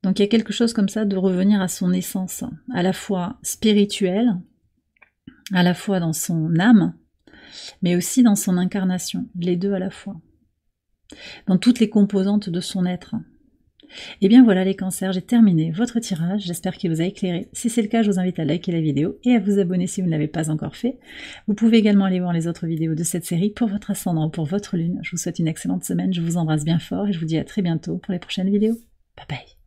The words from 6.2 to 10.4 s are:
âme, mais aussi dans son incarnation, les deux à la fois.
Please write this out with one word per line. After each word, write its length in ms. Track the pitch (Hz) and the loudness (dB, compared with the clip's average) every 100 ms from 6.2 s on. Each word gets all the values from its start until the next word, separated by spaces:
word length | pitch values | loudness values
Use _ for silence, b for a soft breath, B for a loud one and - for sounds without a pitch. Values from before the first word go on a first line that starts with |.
| - 165 160 165 | -2 -2 0 2
âme, 360 | 202 226 175 - _ _ _ B B B B B | 6 6 4 -4 _ _ _ B B B B B
mais 140 | 175 175 | -2 0
aussi 260 | 170 - | 0 4
dans 140 | 240 202 | 4 4
son 220 | - 180 | 0 0
incarnation, 720 | 180 202 185 180 - 180 - 180 | 0 -2 -2 -2 -6 -8 -8 -6
les 180 | 170 175 | -2 0
deux 160 | 202 | 0
à 60 | 196 | -2
la 120 | 185 | -4
fois. 300 | - - 175 _ _ | -8 -14 -16 _ _